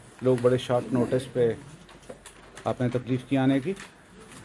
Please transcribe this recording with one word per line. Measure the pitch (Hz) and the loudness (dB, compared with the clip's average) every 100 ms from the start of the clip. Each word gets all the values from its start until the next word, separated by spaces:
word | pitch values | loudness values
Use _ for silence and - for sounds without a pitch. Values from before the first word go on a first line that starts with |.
| - - | -20 -2
लोग | 127 127 | 2 4
बड़े | 123 123 | 4 2
short | - 123 113 | 2 0 0
notice | 127 117 127 - | 0 2 0 -2
पे | 127 117 107 - - - - - - - - - - 110 | 0 0 0 -8 -20 -20 -20 -18 -18 -20 -20 -20 -8 -4
आपने | 110 123 | -2 -2
तकलीफ़ | 123 120 127 - | -2 -2 -4 -2
की | 135 | 0
आने | 131 139 | 2 2
की। | 139 196 - - - - - - | 0 -6 -10 -20 -20 -20 -20 -10